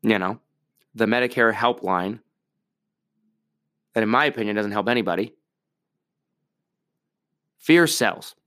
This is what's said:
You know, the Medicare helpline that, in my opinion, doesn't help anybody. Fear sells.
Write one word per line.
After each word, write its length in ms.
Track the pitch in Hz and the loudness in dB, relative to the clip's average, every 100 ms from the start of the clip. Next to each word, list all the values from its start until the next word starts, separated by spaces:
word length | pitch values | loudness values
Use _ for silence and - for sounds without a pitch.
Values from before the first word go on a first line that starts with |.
You 180 | 107 107 | 0 0
know, 220 | 92 117 _ _ _ _ _ | -2 -8 _ _ _ _ _
the 100 | 113 | -4
Medicare 480 | 110 120 123 127 117 | 0 2 0 2 2
helpline 680 | 113 117 120 95 90 92 113 _ _ _ _ _ _ _ _ _ _ _ _ _ _ _ _ _ | 2 0 0 -2 -2 -2 -8 _ _ _ _ _ _ _ _ _ _ _ _ _ _ _ _ _
that, 100 | - | -4
in 60 | 110 | 0
my 160 | 120 | 2
opinion, 320 | 147 127 104 104 | 0 -2 -4 -2
doesn't 160 | 104 | -2
help 160 | 104 101 | -2 -2
anybody. 460 | 123 92 87 - _ _ _ _ _ _ _ _ _ _ _ _ _ _ _ _ _ _ _ _ _ _ _ | -2 -2 -2 -4 _ _ _ _ _ _ _ _ _ _ _ _ _ _ _ _ _ _ _ _ _ _ _
Fear 280 | - 165 165 | 4 4 4
sells. 460 | - 117 90 - - | 2 -2 -2 -14 -20